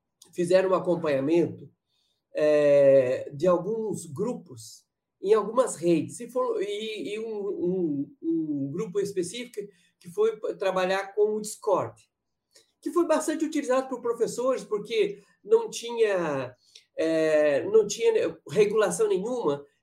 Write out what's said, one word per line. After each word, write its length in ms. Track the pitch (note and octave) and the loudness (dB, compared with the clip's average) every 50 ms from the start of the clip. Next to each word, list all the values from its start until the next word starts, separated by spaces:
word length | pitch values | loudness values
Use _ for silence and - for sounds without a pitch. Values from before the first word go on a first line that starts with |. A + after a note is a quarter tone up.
| _ _ _ _ _ _ _ | _ _ _ _ _ _ _
fizeram 380 | - F3+ E3+ F#3 F#3 F#3+ F#3+ | -2 0 4 4 4 4 4
um 40 | F#3 | 2
acompanhamento, 960 | E3+ E3+ F3 E3+ E3+ - D3+ C#3+ C3 C3+ D3 E3 F3 D#3+ - - - - - _ _ _ _ _ _ _ _ _ _ _ _ - | 0 2 0 -2 0 0 0 0 0 2 2 2 2 2 2 -2 -8 -18 -20 _ _ _ _ _ _ _ _ _ _ _ _ -4
é, 920 | - D3+ D3+ D3+ D3 D3 D3 C#3+ C#3+ C#3+ C#3 C3+ C3+ B2+ B2 C3 - - - D3+ | 0 2 4 4 4 6 6 6 8 8 8 8 8 6 4 2 -2 -4 -8 -6
de 120 | C#3 D3 | 0 2
alguns 600 | F3+ F3+ E3 E3+ G3 A3+ A3+ A3 G#3+ F#3+ F3 - | 2 2 2 2 -2 -4 -4 -4 -4 -6 -6 -8
grupos 800 | E3 C#3 B2+ G3+ A#3+ A#3+ F#3 - - C3 A2+ - - - - _ _ _ _ _ _ _ _ | -10 -8 -6 -4 -4 -6 -8 -12 -16 -20 -20 -20 -20 -20 -20 _ _ _ _ _ _ _ _
em 140 | - F#3+ G#3+ | 2 4 4
algumas 420 | A3 G3+ F#3+ A3+ B3+ B3+ G3+ E3+ | 4 2 2 2 0 0 0 0
redes, 420 | D3+ D#3+ F3 E3+ D#3 C3+ - - - | -2 2 2 2 2 2 -2 -8 -12
e 80 | A#3+ A#3+ | -12 -8
for-, 320 | - B3+ B3+ B3 - - F#3 | -4 -4 -2 -2 -2 -2 -4
e, 520 | G#3 G#3 G#3 A3 A3 G#3+ G#3 - F#3+ G#3 | -4 -6 -6 -6 -8 -8 -8 -8 -8 -8
e 40 | G#3+ | -8
um, 260 | A3 A3+ A3 G#3 G3 | -8 -8 -8 -6 -6
um, 720 | G3+ F#3 - - F3+ F3+ F#3+ F3 D#3+ C#3+ C#3 C#3 - - _ - | -6 -6 -4 -2 -2 0 0 -2 -2 -2 -4 -6 -8 -10 _ -4
um 480 | E3 E3 E3 D#3+ D3+ D3 C#3+ C3+ C#3 C#3 | -4 -2 -2 -2 -2 -4 -4 -4 -4 -4
grupo 260 | F3+ A3 G3+ E3+ G3+ | -6 -6 -4 -4 -4
específico 600 | F#3+ - - F#3 E3+ E3+ - A#3+ B3 A#3+ - G#3+ G3+ - - _ _ _ _ _ | -4 -4 -4 -6 -6 -6 -6 -10 -12 -12 -12 -14 -14 -14 -16 _ _ _ _ _
que 80 | - F3+ | -20 -8
foi 320 | E3+ G3+ G#3+ A3+ A3 - - - F3 | -2 0 0 0 0 -2 -6 -8 -6
trabalhar 580 | E3+ G3+ F#3+ F#3 F#3 F#3 F3+ F#3+ G3 G3 G3 - | -4 -2 -2 0 0 0 0 -2 -2 -4 -4 -2
com 220 | G#3 G#3 G#3+ G#3+ | 0 0 2 0
o 40 | G#3+ | -2
Discord, 680 | G#3 - - - - G#3+ F#3+ D#3+ B2+ A2 - _ _ _ _ _ _ _ _ _ _ _ _ _ _ _ _ _ | -6 -8 -12 -8 -2 0 0 0 0 -4 -8 _ _ _ _ _ _ _ _ _ _ _ _ _ _ _ _ _
que 100 | - D#4+ | -8 -4
foi 160 | - F4 E4 | 0 0 2
bastante 380 | - D#4 D4+ D#4 - D#4 D4 D#4+ | 2 2 0 0 -2 -4 -4 -4
utilizado 440 | C#4+ - D4 - A#3 B3+ C4 C4 C4 | -4 -4 -4 -2 0 0 0 -2 -4
por 140 | C4 A#3 A3 | -6 -6 -4
professores, 600 | A#3 A#3 - A3+ - - A3 B3 C4 C4 G#3+ - | -4 -4 -2 -2 -4 -2 -2 -2 -2 -2 -2 -4
porque 580 | - G#3+ G3+ - - A#3 A3 G3 - - - - _ _ _ - | -6 -6 -6 -6 -4 -2 0 0 -2 -4 -8 -18 _ _ _ -2
não 260 | G3 A3 A3+ A3+ G#3+ | 2 2 2 2 0
tinha, 840 | G#3+ - A#3 A#3 A#3+ A#3 A3+ G#3 G3+ F#3 E3+ D#3 C#3+ C3+ B2+ A#2+ A2 _ _ _ _ - _ _ _ | -8 -10 -10 -6 -2 0 2 2 2 0 0 -2 -2 -4 -6 -8 -12 _ _ _ _ -20 _ _ _
é, 680 | - D#3+ D#3+ D#3+ D#3+ D#3+ D#3+ D#3 D3+ D3+ D3+ C#3+ C#3 - | -4 -2 0 0 0 2 2 4 4 4 4 2 0 0
não 200 | F#3 G#3 A3 G#3 | 2 4 4 4
tinha, 240 | G#3 - A3+ A3+ A#3 A3 | 2 0 -2 2 2 2
né, 240 | C4+ - E3+ E3 - - - | 2 2 -2 -4 -8 -12 -2
regulação 560 | C#3+ F#3+ G#3 G#3 G#3 A3 G#3 F#3+ F3 E3+ A3+ | 2 2 2 4 4 2 2 2 0 0 0
nenhuma, 580 | G#3 G3 F3+ F#3 A#3 B3+ A#3+ G#3+ D3+ C#3+ C#3+ C#3+ - _ _ | 0 0 0 -2 -4 -4 -4 -2 -2 -2 -2 -6 -12 _ _